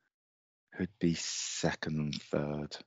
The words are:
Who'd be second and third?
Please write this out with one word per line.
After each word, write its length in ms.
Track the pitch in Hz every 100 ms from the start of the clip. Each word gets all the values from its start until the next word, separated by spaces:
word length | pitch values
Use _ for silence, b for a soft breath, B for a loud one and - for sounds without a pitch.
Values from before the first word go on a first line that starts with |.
| _ _ _ _ _ _ _
Who'd 140 | - 92 -
be 160 | 87
second 840 | 82 - - - - 82 - - 78
and 200 | 76 71
third? 560 | - 78 73 73 76 -